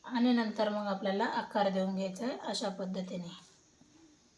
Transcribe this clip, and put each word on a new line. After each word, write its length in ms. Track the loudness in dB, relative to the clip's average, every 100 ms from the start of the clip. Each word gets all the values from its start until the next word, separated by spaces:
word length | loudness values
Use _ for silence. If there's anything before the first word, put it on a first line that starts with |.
आणि 280 | -2 2 4
नंतर 360 | 4 2 2 0
मग 180 | 2 -2
आपल्याला 380 | -2 0 2
आकार 440 | 2 0 0 2 4
देऊन 260 | 2 0
घ्यायचा 320 | 0 -4 -4 -4
आहे 100 | -4
अशा 300 | -4 -4 -4
पद्धतीने. 600 | -4 -4 -4 -6 -6 -8 -12 -20 -20 _ _ -20 -20 -20 _ _